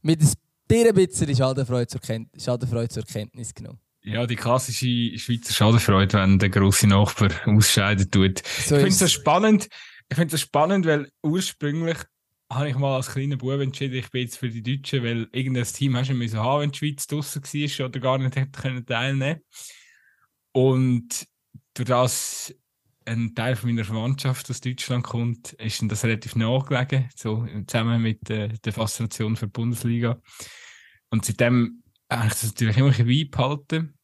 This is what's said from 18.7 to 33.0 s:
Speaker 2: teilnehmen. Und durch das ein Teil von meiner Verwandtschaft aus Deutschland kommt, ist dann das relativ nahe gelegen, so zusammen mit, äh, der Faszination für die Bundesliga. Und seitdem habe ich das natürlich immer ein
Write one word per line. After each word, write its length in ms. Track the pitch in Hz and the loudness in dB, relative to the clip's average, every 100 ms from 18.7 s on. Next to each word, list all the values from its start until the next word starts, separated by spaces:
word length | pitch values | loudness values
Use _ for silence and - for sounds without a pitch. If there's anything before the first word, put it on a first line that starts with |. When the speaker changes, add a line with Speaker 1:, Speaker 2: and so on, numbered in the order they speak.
| 127 117 | -8 -4
Speaker 2:
teilnehmen. 560 | 117 131 139 135 156 _ - - - _ _ _ _ _ _ _ | -2 -2 -2 -2 -4 _ -20 -20 -20 _ _ _ _ _ _ _
Und 760 | 131 131 131 131 123 120 - - _ _ - _ | 2 4 4 2 0 -2 -12 -14 _ _ -20 _
durch 140 | - 123 | -8 0
das 680 | 123 127 - - - - - _ _ _ _ - | 2 2 0 -6 -10 -14 -18 _ _ _ _ -6
ein 280 | 113 117 117 | -4 -4 -2
Teil 200 | 117 127 | -2 -2
von 140 | 123 | -2
meiner 160 | 117 104 | -2 -2
Verwandtschaft 640 | 110 117 139 139 127 - | -4 -2 -2 -2 -4 -6
aus 120 | 127 | -8
Deutschland 420 | 127 127 - 123 | -8 -8 -4 -4
kommt, 500 | - 117 120 113 - | -4 -4 -4 -6 -12
ist 280 | - 110 - | -10 -8 -4
dann 80 | 110 | -4
das 140 | 110 | -2
relativ 320 | 113 110 110 113 | -2 -2 -4 -2
nahe 240 | 113 131 | 0 0
gelegen, 460 | 135 127 135 135 123 - | 0 -2 0 -2 -2 -6
so 300 | - 110 117 104 - | -4 -4 -4 -8 -4
zusammen 340 | 120 113 117 | -2 0 0
mit, 280 | 113 107 - | 0 -2 -6
äh, 200 | 110 104 110 | -4 -4 -6
der 100 | 113 | -6
Faszination 600 | 110 110 - 110 - 110 113 | -4 -6 -4 -6 -4 -4 -2
für 100 | 101 | -4
die 40 | |
Bundesliga. 680 | 110 117 113 120 117 117 117 _ - - - - - _ _ _ | -4 -4 -2 -2 -2 -2 -4 _ -20 -20 -20 -20 -20 _ _ _
Und 140 | 113 104 | -2 -2
seitdem 580 | 104 120 123 117 - _ _ _ | 0 2 4 2 -4 _ _ _
habe 160 | 117 110 | -2 -2
ich 60 | |
das 120 | - 113 | -2 -6
natürlich 320 | - 113 104 | -2 0 4
immer 100 | 139 | 4
ein 100 | 131 | 4